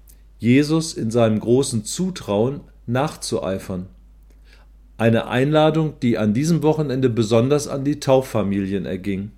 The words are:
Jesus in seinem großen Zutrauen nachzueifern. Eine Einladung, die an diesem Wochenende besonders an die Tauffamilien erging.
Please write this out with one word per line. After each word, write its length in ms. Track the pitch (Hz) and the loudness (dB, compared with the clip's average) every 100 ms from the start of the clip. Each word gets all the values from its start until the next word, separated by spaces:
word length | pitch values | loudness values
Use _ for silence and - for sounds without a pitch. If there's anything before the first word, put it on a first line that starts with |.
| - - - - | -20 -20 -20 -4
Jesus 560 | 110 131 147 160 156 | 2 4 4 0 -2
in 160 | - 113 | -6 -2
seinem 280 | 117 113 107 | 2 2 2
großen 460 | 101 127 139 117 | 2 2 2 -4
Zutrauen 800 | 107 - 185 185 - 101 123 143 - - - | -6 -6 -6 -6 -4 0 0 -2 -12 -18 -6
nachzueifern. 1000 | 123 156 - - 113 85 95 - 92 92 - - - - - - - - - - - | -2 -2 -6 -6 -6 -4 -6 -8 -10 -10 -16 -20 -20 -20 -20 -20 -20 -20 -20 -20 0
Eine 300 | 113 113 - | 2 2 0
Einladung, 640 | 120 147 151 156 160 156 - | 0 2 4 4 2 -2 -2
die 160 | 120 98 | -2 2
an 160 | 107 | 2
diesem 300 | 107 156 160 | 2 2 2
Wochenende 480 | 151 156 147 131 127 | 2 0 -2 0 0
besonders 580 | 110 107 117 127 147 143 | 2 2 2 4 0 -2
an 160 | 139 | -4
die 160 | 139 147 | -4 -4
Tauffamilien 880 | - 131 131 113 98 98 98 98 67 | 2 2 2 -2 -2 -2 -2 -4 -4
erging. 440 | 90 98 95 104 | -6 -6 -6 -8